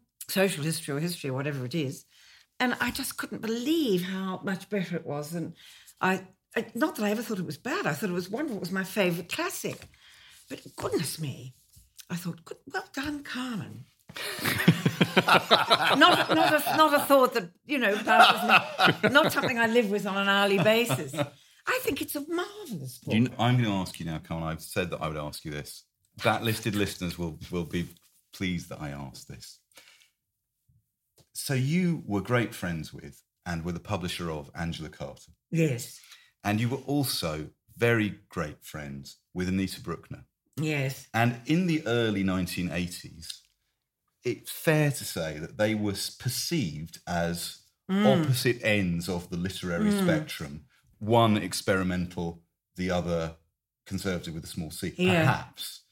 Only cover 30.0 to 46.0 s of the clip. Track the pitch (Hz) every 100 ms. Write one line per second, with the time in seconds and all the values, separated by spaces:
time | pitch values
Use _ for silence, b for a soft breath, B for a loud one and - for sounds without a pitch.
30 | B _ _ _ _ _ _ _ _ _
31 | _ _ _ - - 131 135 175 180 151
32 | - 101 90 123 110 - 90 80 73 -
33 | 71 - _ _ 90 85 85 85 - 98
34 | 87 - 85 78 69 - 82 78 78 -
35 | 69 67 - _ - 165 156 117 - -
36 | B B B B 101 107 117 139 - 143
37 | 131 - 85 78 76 _ _ - 117 117
38 | 104 85 _ 90 76 - - 78 71 69
39 | 67 - _ 90 90 95 95 - 85 80
40 | - - - _ _ - 156 147 135 135
41 | - 113 120 120 - 165 180 156 110 120
42 | 113 101 95 92 87 - 87 85 87 -
43 | - 78 - - _ _ _ _ _ _
44 | _ _ 123 101 - - 170 151 147 131
45 | 104 92 80 76 82 - 107 107 104 98